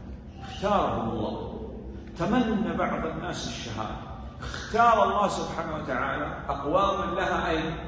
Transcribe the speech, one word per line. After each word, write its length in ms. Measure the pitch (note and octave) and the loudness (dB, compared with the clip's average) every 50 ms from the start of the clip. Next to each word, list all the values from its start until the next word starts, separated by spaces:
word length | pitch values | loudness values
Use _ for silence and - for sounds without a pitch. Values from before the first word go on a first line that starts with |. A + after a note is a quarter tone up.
| - - - - - - - - | -10 -12 -12 -12 -12 -14 -14 -12
اختارهم 680 | - - - - F#3 G#3 G3+ F3+ - A#2+ A2 A#2 A#2 A2+ | -12 -10 -6 -2 2 4 4 4 4 2 0 0 -2 -2
الله. 600 | A2+ A2 G#2+ A2 A2 - - - - - - - - - - - - - - - - - | -2 -2 -2 -2 -4 -6 -6 -8 -8 -8 -8 -8 -10 -10 -10 -10 -10 -12 -12 -10 -6 -2
تمنى 580 | E3+ G3+ A#3+ B3+ A3+ A3 G#3 F#3 E3+ E3+ D#3+ | 0 2 4 4 4 4 2 2 2 0 0
بعض 300 | F#3 E3 - - - E3 | 0 0 0 0 0 -2
الناس 420 | D#3 D3+ D#3 - F3 - - - B2 | -4 -4 -4 -6 -6 -6 -6 -6 -6
الشهادة، 480 | A#2+ - A#2 A2+ G#2 A2 A2 G#2 - - - - - - - - - - | -6 -6 -8 -6 -6 -6 -6 -6 -6 -8 -10 -10 -10 -10 -10 -12 -10 -10
اختار 640 | - - - - - - G3+ A3+ A#3 A#3 A3+ G#3 G3 | -8 -8 -8 -8 -4 2 4 6 8 8 8 8 6
الله 240 | G3 G3 G#3 G3+ - | 6 4 4 4 2
سبحانه 480 | - F3 D#3 D3 - D#3+ E3 D#3+ D#3 | 2 0 -2 -4 -4 -4 -4 -4 -4
وتعالى 640 | D3+ D3 C#3 B2+ B2 C3+ C3+ C3+ D3 D3 D3+ - - - - | -4 -4 -2 -2 -2 0 -2 -2 -2 -4 -4 -6 -6 -4 -4
أقواما 680 | - - C3+ D3 E3+ F#3+ G3 F#3+ F#3+ F#3+ F#3 F3 F3+ | -4 -2 0 2 4 4 4 4 2 0 0 -2 0
لها 360 | F#3 F3+ F#3 F3 E3+ E3+ E3+ | 0 0 2 0 0 0 0
أين؟ 260 | D#3+ D#3 D#3+ - D#3+ - - | 0 0 0 -2 -4 -4 -6